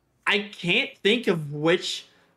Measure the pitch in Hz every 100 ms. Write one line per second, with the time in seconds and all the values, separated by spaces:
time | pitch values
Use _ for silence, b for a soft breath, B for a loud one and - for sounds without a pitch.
0 | _ _ - 202 202 - 170 202 269 -
1 | 196 240 226 165 147 147 156 185 - -
2 | - b b